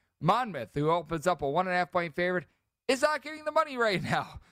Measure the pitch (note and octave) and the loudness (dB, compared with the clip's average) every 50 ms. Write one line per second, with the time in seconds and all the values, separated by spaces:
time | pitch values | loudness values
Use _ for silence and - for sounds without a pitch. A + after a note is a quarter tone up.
0 | _ _ _ - C3+ E3+ G#3 A#3+ B3+ A3 E3 C3+ A2+ - - D3 D3 D#3 E3 F3 | _ _ _ -2 2 2 2 2 0 -4 -6 -8 -8 -6 -4 0 2 2 2 0
1 | D#3+ D3+ D#3+ D#3+ C3+ F3+ F3 D3+ D3+ C#3 C#3 E3+ F#3 F#3 F3+ F3+ F3+ - - F3+ | 0 -4 -4 0 0 0 0 0 0 -2 0 0 0 2 2 0 0 0 -2 -4
2 | E3+ E3 - - F3 F3+ F#3 F3+ - _ _ _ _ _ _ _ _ - C4+ B3 | -4 -2 -2 -2 0 0 0 -2 -4 _ _ _ _ _ _ _ _ 0 0 2
3 | D4 D4+ D4+ C#4+ - D4 D#4 D#4 D4+ D4+ D4+ D#4+ D#4 D4+ C4+ B3 A#3 G#3+ G3 E3 | 2 2 0 0 -4 -8 -12 -8 -6 0 2 2 0 0 0 0 2 2 2 0
4 | D3 A2+ - D#3 C#3 - - - _ _ | 0 0 -2 -2 -2 -4 -12 -20 _ _